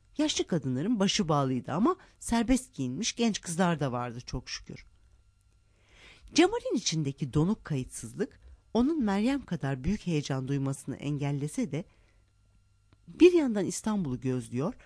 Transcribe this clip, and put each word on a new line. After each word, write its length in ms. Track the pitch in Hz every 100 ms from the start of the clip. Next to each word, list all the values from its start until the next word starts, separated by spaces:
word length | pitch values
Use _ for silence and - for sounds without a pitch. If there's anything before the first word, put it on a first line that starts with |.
| _ -
Yaşlı 280 | 302 - -
kadınların 540 | 165 131 127 175 240
başı 280 | 190 - 170
bağlıydı 440 | 147 135 131 -
ama 240 | 139 254 370 - -
serbest 560 | - 233 226 262 -
giyinmiş 420 | - 127 131 226 -
genç 240 | 233 190
kızlar 400 | - 165 180 165
da 120 | 139
vardı 260 | 120 123 117 -
çok 240 | 135 -
şükür. 360 | - - 131 - - - _ _ _ _ _ _ _ _ - - - -
Cemal'in 420 | - 359 466 508 330
içindeki 580 | - 160 143 135 143
donuk 300 | 147 165 220
kayıtsızlık 760 | - 143 127 - 113 127 196 - - - _
onun 300 | 220 254 330
Meryem 400 | 214 196 220 277
kadar 400 | - 165 139 135
büyük 220 | 139 214 -
heyecan 420 | 156 143 135 131
duymasını 480 | 143 135 139 - 127
engellese 760 | 139 147 143 143 147 - 214
de 120 | 160 - _ _ _ _ _ _ _ _ _ _ _ -
bir 240 | 170 339
yandan 320 | 349 277 208
İstanbul'u 560 | 170 180 - 214 165 123
gözlüyor, 540 | 127 127 113 120 160 -